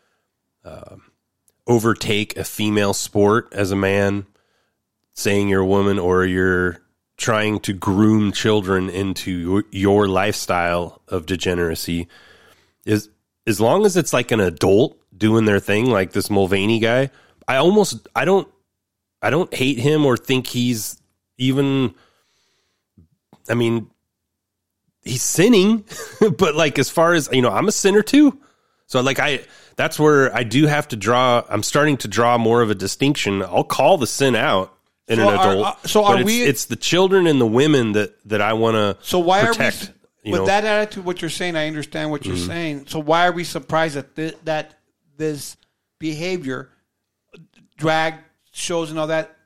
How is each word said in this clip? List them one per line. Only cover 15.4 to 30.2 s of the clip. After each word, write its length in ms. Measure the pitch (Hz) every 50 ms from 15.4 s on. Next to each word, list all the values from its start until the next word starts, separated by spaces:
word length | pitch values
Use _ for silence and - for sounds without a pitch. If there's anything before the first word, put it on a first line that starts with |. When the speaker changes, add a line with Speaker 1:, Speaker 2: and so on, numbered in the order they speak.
| 110
Speaker 1:
their 120 | 107 101 98
thing, 280 | - - 101 104 117
like 260 | 131 117 98 95 85 -
this 180 | 104 90 -
Mulvaney 480 | 104 98 98 90 98 98 98 107 117 110
guy, 320 | 113 113 120 127 135 135 - _ _ _ _ _ _ -
I 80 | 127 131
almost, 500 | 147 175 208 214 196 - - 107 - - -
I 100 | 120 135
don't, 240 | 165 196 190 - - _ _ _ _ _ _ _ _ _ _ _ _ _ _ -
I 80 | 110
don't 220 | 123 165 185 - -
hate 240 | - 131 135 139 120
him 260 | 113 143 156 156 147
or 120 | 139 120
think 320 | 113 - - 131 127 123 -
he's 520 | - 120 120 123 120 107 - - - - _ _ _ _ _ _ _ -
even, 560 | 127 131 131 139 143 139 135 135 131 110 - _ _ _ _ _ _ _ _ _ _ _ _ _ _ _ _ _ _ _ _ _ 85 _ _ _ _ _ _ _ _ -
I 60 | 110
mean, 340 | 120 117 113 117 117 110 - _ _ _ _ _ _ _ _ _ _ _ _ _ _ _ _ _ _ _ _ _ _ _
he's 200 | - 123 123 -
sinning, 600 | - - - 175 240 247 190 185 208 226 220 - - - - - -
<laughs> 280 | - - 220 220 160 -
but, 160 | - 240 -
like, 240 | 233 - 151 - 147
as 120 | 135 -
far 240 | - 170 165 170 175
as, 140 | 165 135 - 120
you 100 | 131 123
know, 80 | 120
I'm 180 | 98 110 147 208
a 40 | 208
sinner 300 | - - 196 196 214 202
too. 360 | - - 285 302 277 - - _ _ _ _ _ _ _ _ _
So, 140 | _ - 127
like, 200 | 123 135 131 135
I, 240 | 135 147 139 120 - - - - - _ _
that's 200 | - 135 160 - -
where 360 | 151 151 151 143